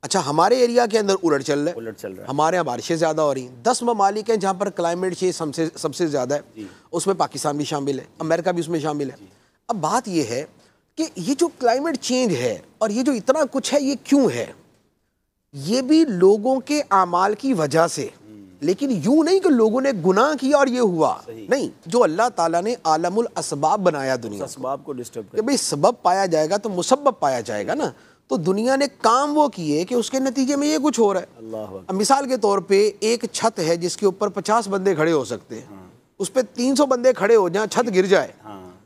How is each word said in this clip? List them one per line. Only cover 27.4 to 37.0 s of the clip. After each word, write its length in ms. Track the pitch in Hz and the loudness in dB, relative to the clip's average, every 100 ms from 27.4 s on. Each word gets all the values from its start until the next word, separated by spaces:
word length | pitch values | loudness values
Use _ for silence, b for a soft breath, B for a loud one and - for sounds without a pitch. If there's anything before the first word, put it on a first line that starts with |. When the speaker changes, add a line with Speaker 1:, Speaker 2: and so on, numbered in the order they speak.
| 110 107 101 | -4 -6 -4
Speaker 1:
گا 60 | |
نا۔ 180 | 277 202 - b b _ | -4 -4 -8 b b _
تو 100 | - | -4
دنیا 380 | 160 196 233 269 | -2 0 0 0
نے 100 | 285 _ | -2 _
کام 360 | 220 240 294 302 | 2 2 2 2
وہ 100 | 294 | 2
کیے 380 | - 160 147 180 | 0 -2 -2 0
کہ 100 | 247 | -2
اس 160 | 214 | -2
کے 80 | 262 | -2
نتیجے 360 | 269 262 262 285 | -2 -2 -2 0
میں 120 | 294 | 0
یہ 100 | 311 | 0
کچھ 160 | 285 233 | -2 2
ہو 140 | 214 | 2
رہا 80 | 185 | 0
ہے۔ 40 | - - | -6 -16
Speaker 2:
اللہ 200 | 110 110 | -14 -12
اکبر۔ 220 | 104 95 - | -12 -14 -6
Speaker 1:
اب 80 | 190 | -2
مثال 340 | 208 277 277 | 4 4 4
کے 80 | 254 | 0
طور 220 | 208 196 | 0 0
پہ 320 | 165 196 208 - | 2 2 2 0
ایک 260 | 220 233 226 | -2 -2 -4
چھت 280 | - 226 220 | -2 -2 0
ہے 160 | 160 170 | 0 0
جس 220 | 175 - | -2 0
کے 80 | 202 | -2
اوپر 220 | 185 208 | 0 -4
پچاس 400 | 196 180 220 196 | -4 0 0 0
بندے 280 | 196 190 165 | -2 0 2
کھڑے 160 | 156 | 2
ہو 140 | 160 117 | 2 -2
سکتے 300 | 113 - 113 | -8 -10 -18
ہیں۔ 100 | - | -16
Speaker 2:
ہاں۔ 160 | 98 92 _ _ _ | -20 -20 _ _ _
Speaker 1:
اس 140 | 190 | -4
پہ 60 | 262 240 | -2 -4
تین 220 | - 247 269 | -2 -2 2
سو 100 | 285 | 2
بندے 280 | 254 | 2